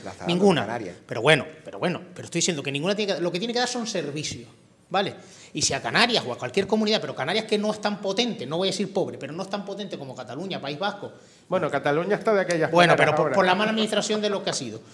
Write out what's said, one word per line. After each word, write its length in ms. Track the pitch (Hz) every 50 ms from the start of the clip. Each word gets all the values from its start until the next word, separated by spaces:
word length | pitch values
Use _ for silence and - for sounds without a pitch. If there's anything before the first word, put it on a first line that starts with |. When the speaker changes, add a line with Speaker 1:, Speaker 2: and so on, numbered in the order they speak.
| -
Speaker 1:
la 60 | 95
está 140 | 92 - -
dando 100 | - 175
Speaker 2:
ninguna. 260 | 175 196 202 180 139 -
Speaker 1:
Canarias. 340 | 107 113 120 107 87 87 - -
Speaker 2:
Pero 160 | - 127 117 110
bueno, 220 | 143 160 139 107 - - - -
pero 140 | - - -
bueno, 220 | - 180 165 - - - -
pero 100 | - -
estoy 160 | - - 170
diciendo 220 | 160 - 175 143 131
que 100 | 139 139
ninguna 240 | 139 151 190 208
tiene 180 | 202 214 196 185
que, 60 | 147
lo 100 | 170 175
que 80 | 165 180
tiene 140 | 202 233 226
que 80 | 240
dar 80 | 247 240
son 180 | - 247 226
servicios, 640 | 214 - 185 151 143 139 156 143 - - 127 117 - - _ _ _ _ _ _ _
¿vale? 240 | 170 190 202 156 - - - - - - - - -
Y 100 | 156 127
si 120 | - 147
a 60 | 131
Canarias 440 | - 117 120 170 226 240 233 170 120
o 60 | 127 117
a 40 | -
cualquier 280 | 131 123 - 196 190
comunidad, 340 | 190 220 220 220 214 220 202
pero 140 | 147 139 127
Canarias 300 | - 131 147 185 220 214
que 120 | - 214
no 140 | 208 208 214 208
es 80 | 214
tan 200 | - 208 208 180
potente, 460 | 202 196 196 240 240 240 196 - -
no 120 | 131 151 170
voy 100 | 190 190
a 20 | 180
decir 200 | - 208 180 -
pobre, 240 | 196 160 123 117
pero 160 | 110 - 135 151
no 100 | 170 190
es 40 | 190
tan 160 | - 202 190
potente 320 | 202 196 190 208 180 175
como 180 | 156 139 135 123
Cataluña, 460 | 123 123 113 120 139 180 196 165 135
País 180 | 135 139 147 147
Vasco. 340 | 190 208 202 - - 117 - - - - - - _ -
Speaker 3:
Bueno, 220 | 180 185 165 139
Cataluña 460 | - 139 139 147 143 151 175 190 208
está 180 | 190 190 220 214
de 80 | 196 185
aquellas 280 | 175 175 165 160 147
Speaker 2:
Bueno, 220 | 160 170 175 165 165
Speaker 3:
maneras 140 | - -
Speaker 2:
pero 100 | 151 151
por, 80 | 151 156 151
Speaker 3:
ahora. 60 | 131
Speaker 2:
por 100 | 190 185
la 80 | 185 180
mala 160 | 196 214 220
administración 500 | 220 220 220 214 214 202 - - 214 214
de 80 | 208 208
lo 140 | 196 190 190
que 60 | 185
ha 20 | 156
sido. 280 | - 139 113 104 110 - -